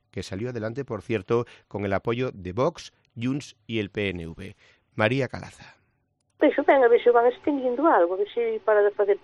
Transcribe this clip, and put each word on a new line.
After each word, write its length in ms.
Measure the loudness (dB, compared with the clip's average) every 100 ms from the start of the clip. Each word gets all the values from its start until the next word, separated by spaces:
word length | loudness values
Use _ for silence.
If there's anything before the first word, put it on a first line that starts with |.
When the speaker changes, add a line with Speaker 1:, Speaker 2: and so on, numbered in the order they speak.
| _
Speaker 1:
que 100 | -14
salió 300 | -10 -10 -8
adelante, 340 | -8 -8 -8 -10
por 160 | -10
cierto, 440 | -4 -4 -2 -2 -2 -12 _
con 160 | -8
el 100 | -2
apoyo 360 | -2 -2 -4 -4
de 220 | -8 -8
Vox, 400 | -2 -2 -4 -16 _ _ -8
Junts 360 | -6 -6 -8 -18 -8
y 140 | -6
el 100 | -4
P 200 | -4 -4
N 180 | -4 -10
V. 280 | -14 -18 -20 _ _ _
María 340 | 0 0 0 -4
Calaza. 460 | -6 -14 -18 -20 _ _ _ _ _ _ 0
Speaker 2:
Pois 160 | 2 2 4
ben, 160 | 6
a 40 | 6
ver 140 | 6
se 60 | 6
van 160 | 4 4
extinguindo 640 | 0 -2 -2 -2 0 2
algo, 260 | 4 2
a 40 | 0
ver 120 | -4
se 300 | -2 -4 -2
para 200 | 0 2
de 80 | 2
facer 260 | 2 0 0